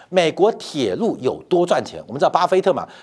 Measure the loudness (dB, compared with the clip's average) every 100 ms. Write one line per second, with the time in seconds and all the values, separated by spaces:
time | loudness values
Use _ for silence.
0 | -4 0 0 2 2 0 -8 -2 -2 0
1 | -2 -2 -4 -4 0 0 2 0 -2 -12
2 | -10 -2 2 2 2 2 2 0 -4 -16